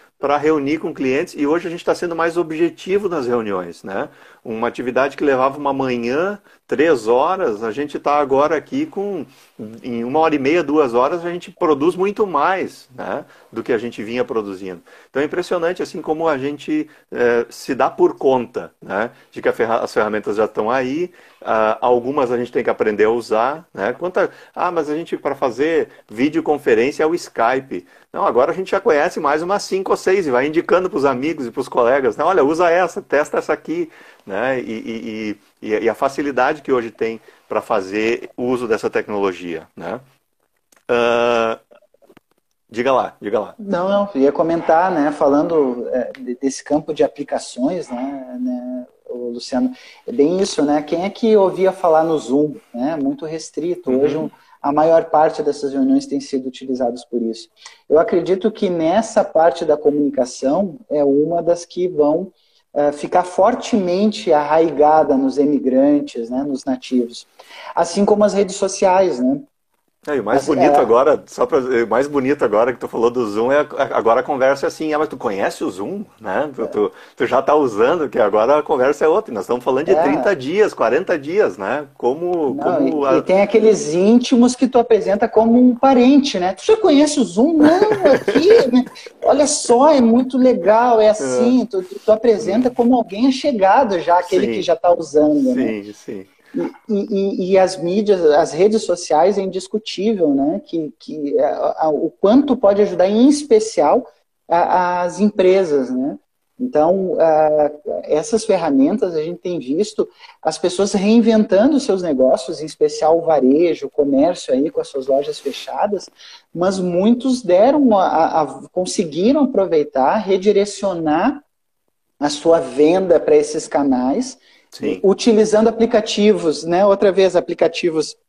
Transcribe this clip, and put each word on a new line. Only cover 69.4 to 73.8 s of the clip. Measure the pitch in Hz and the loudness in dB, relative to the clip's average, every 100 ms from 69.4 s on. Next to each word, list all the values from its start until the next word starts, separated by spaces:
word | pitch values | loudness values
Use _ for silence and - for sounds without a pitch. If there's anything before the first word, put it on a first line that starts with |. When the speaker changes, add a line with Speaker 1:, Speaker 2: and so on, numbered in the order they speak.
| - _ _ _ _ _ - | -6 _ _ _ _ _ -6
Speaker 1:
É, | 143 | -4
e | |
o | |
mais | 104 131 | 0 0
Speaker 2:
As-, | 139 | 0
Speaker 1:
bonito | 151 160 143 | 2 4 4
Speaker 2:
é. | |
Speaker 1:
agora, | 120 117 143 123 - | 4 4 4 2 -2
só | - 123 | -4 -2
pra, | 156 | 0
o | 127 120 113 | 0 0 2
mais | 110 143 | 0 0
bonito | 143 131 143 131 | 0 0 0 0
agora | 104 120 | 2 2
que | - | -2
tu | - | -6
falou | - 117 | -2 0
do | 120 113 | 0 -2
Zoom, | 104 117 | -2 0
é | 143 | 0
a-, | 147 - | 0 -4